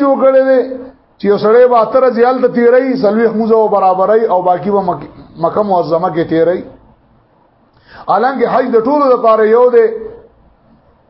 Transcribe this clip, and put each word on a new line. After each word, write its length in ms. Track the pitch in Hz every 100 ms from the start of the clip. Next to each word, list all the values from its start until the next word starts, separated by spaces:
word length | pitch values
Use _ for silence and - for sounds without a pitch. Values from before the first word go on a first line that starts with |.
جوړ 140 | 277 262
کړی 200 | 269 262 262
دی، 120 | 254 - - - - _ _
چې 80 | 196
یو 120 | 202
سړی 300 | 208 240 247
به 80 | 240
اته 180 | 220 262
ورځې 220 | 254 220 240
هلته 220 | 262 254
تیروي، 460 | 233 240 254 262 226
څلوېښت 340 | 202 220 226 214
مونځه 200 | 226 226
به 120 | 214
برابروي 580 | 202 190 185 190 220 220
او 160 | 180
باقي 300 | 180 180 185
به 100 | 202
مک-، 300 | 180 151 - - - 151
مکه 260 | 165 185
معظمه 460 | 208 180 156 165 180
کې 200 | 160 160
تیروي. 340 | 160 247 - - - _ _ _ _ _ _ _ _ _ _ _ - -
حالانکه 420 | 190 247 254 233
حج 160 | 233 254
د 120 | 226
ټولو 220 | 226 294 277
لپاره 300 | 240 226 220 214
یو 240 | 233 247
دی. 180 | 233 220 - - - - _ _ _ _ _ _ _ _